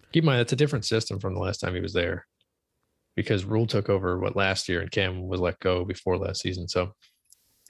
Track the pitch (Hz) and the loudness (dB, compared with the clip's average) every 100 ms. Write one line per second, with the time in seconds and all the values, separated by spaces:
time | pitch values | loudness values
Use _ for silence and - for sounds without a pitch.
0 | _ - 156 123 120 131 147 131 - 110 | _ 4 6 4 4 2 2 2 0 0
1 | - 95 98 95 95 95 90 90 90 90 | 0 -4 -4 -2 -4 -2 -4 -4 -2 0
2 | 87 92 - _ _ _ _ _ _ _ | 0 -2 -10 _ _ _ _ _ _ _
3 | _ - 104 104 95 110 113 104 98 98 | _ -6 0 0 2 0 2 0 2 0
4 | 92 90 98 98 95 95 - 87 92 - | 2 0 -2 2 2 0 0 -2 0 -2
5 | 95 92 92 92 87 - 92 90 92 92 | -2 -2 -4 0 0 0 0 0 -2 -4
6 | - 90 92 90 - 92 85 92 90 - | -2 -2 -2 -4 -6 -6 -4 -2 -2 -6
7 | _ _ _ _ _ _ | _ _ _ _ _ _